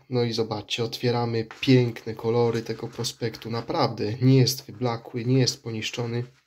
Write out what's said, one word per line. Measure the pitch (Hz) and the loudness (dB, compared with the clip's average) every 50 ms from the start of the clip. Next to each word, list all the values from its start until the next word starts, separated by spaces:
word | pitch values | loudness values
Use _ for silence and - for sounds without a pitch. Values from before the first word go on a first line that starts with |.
| _ - | _ -4
No | 127 123 120 | -2 0 0
i | 117 110 | 0 0
zobaczcie, | 117 110 107 110 104 101 - - - 117 | -2 -2 -2 -4 -8 -8 -6 -4 -4 -4
otwieramy | 113 - - - 123 117 120 120 117 113 113 113 110 - - | -4 -4 -2 -2 0 0 0 0 0 -2 -2 -4 -4 -8 -4
piękne | - 139 131 123 123 117 117 - - 113 110 | 4 6 6 6 6 4 -2 -6 -10 -10 -8
kolory | - - 113 113 120 120 117 113 113 113 | -4 -2 0 2 2 2 2 2 -2 -4
tego | - 113 117 - - | -6 -8 -8 -8 -10
prospektu. | - - 113 - - - 123 113 - - - 110 | -8 -6 -6 -6 -6 -4 -6 -6 -6 -6 -10 -8
Naprawdę | 113 117 113 - 160 165 131 110 110 - 107 104 120 - 127 | -6 -6 -6 -4 0 2 2 2 0 0 -4 -4 -2 2 6
nie | 131 135 135 | 6 8 8
jest | 123 107 - - - | 6 4 2 -4 -8
wyblakły, | - 101 104 127 120 117 113 - - - 120 113 | -14 -10 -4 -4 -4 -4 -4 -8 -10 -8 -6 -2
nie | 123 131 135 | 2 2 4
jest | 123 113 - - - | 4 2 0 -4 -8
poniszczony | 117 113 110 107 - - - 120 117 117 120 123 - - _ _ | -8 -8 -6 -6 -6 -4 -4 -4 -4 -4 -4 -6 -6 -10 _ _